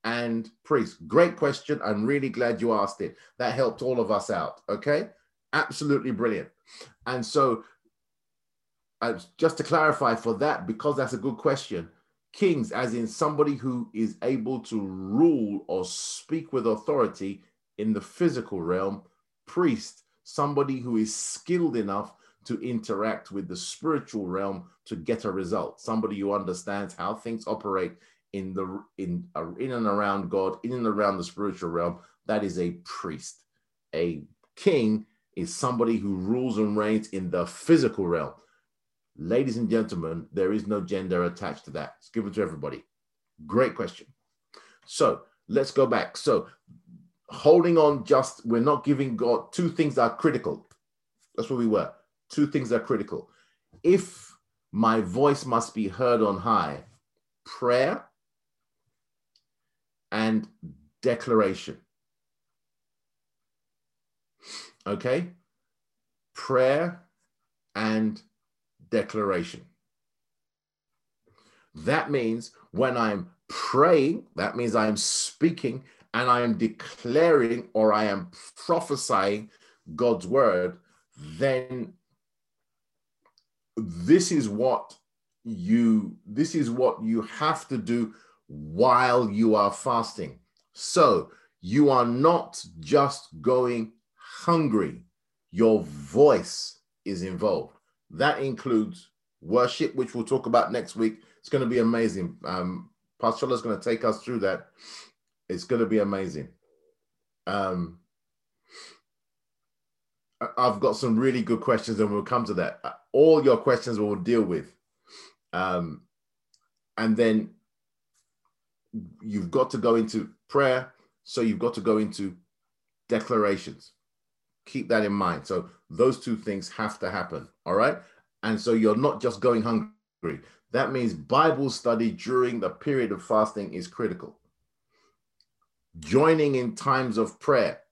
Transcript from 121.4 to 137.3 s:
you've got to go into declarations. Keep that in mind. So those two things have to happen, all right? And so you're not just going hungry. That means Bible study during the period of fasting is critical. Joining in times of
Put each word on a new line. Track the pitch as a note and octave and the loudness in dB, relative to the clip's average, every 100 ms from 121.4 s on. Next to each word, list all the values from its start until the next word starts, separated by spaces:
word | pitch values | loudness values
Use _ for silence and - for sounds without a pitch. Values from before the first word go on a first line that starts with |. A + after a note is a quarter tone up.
you've | A#2 F#2+ | 0 0
got | A#2 | -2
to | A2+ | -2
go | G2+ G#2+ | 0 2
into | G#2+ - G2 F2 _ _ _ _ _ _ - | 0 -4 -8 -10 _ _ _ _ _ _ -4
declarations. | A2+ - A#2 G#2 G2 - - - _ _ _ _ _ _ _ - | -4 0 0 2 -2 -6 -16 -20 _ _ _ _ _ _ _ -10
Keep | C3 - | -10 0
that | A2 | 0
in | G#2 | 2
mind. | G2+ F#2 D#2+ - | 0 -2 -4 -4
So | F#2 F2 _ _ | -6 -6 _ _
those | E2+ B2+ C3 | 2 2 2
two | - G#2+ | -6 -6
things | A2 G2 F#2 | -4 -8 -8
have | - G#2+ - | -6 -6 -6
to | G2 | -6
happen, | F#2+ F2+ D#2 - _ - | -6 -6 -10 -12 _ -2
all | |
right? | F#2+ B2+ - - _ _ _ | 2 2 0 -12 _ _ _
And | G#2+ G#2+ | -4 -2
so | A#2+ | 2
you're | A2+ A2 G#2+ | 4 4 4
not | C#3+ G#2+ | 2 0
just | B2 - | -4 0
going | B2 A#2 | 2 2
hungry. | A2+ A2 - _ _ _ E2+ C#2+ - _ _ | 2 -2 -2 _ _ _ -8 -8 -14 _ _
That | B2 C3 | -2 -2
means | C3 A#2 | -2 -4
Bible | E2 D2 C3 D#3+ C3+ C#3 | -6 0 4 4 2 -2
study | - A#2+ A2+ A2+ | -2 0 2 0
during | F2 G#2+ B2+ B2 A#2 | -2 -2 0 0 0
the | F#2 | -4
period | - D3+ C3+ A2+ | -4 -2 0 0
of | F#2+ - | -4 0
fasting | G#2+ A2 G#2 G2 | 2 2 -2 -8
is | F2+ F2 | -8 -10
critical. | - A#2 F2+ - _ _ _ _ _ _ _ _ _ _ _ _ _ _ _ _ E2+ | -6 -4 -4 -12 _ _ _ _ _ _ _ _ _ _ _ _ _ _ _ _ -18
Joining | D2+ A#2+ D#3+ D#3+ D3 C3 | 2 4 6 6 4 2
in | A#2+ G#2+ | -2 -4
times | C#3 C3 B2+ G#2+ | 0 0 0 0
of | A2 | -2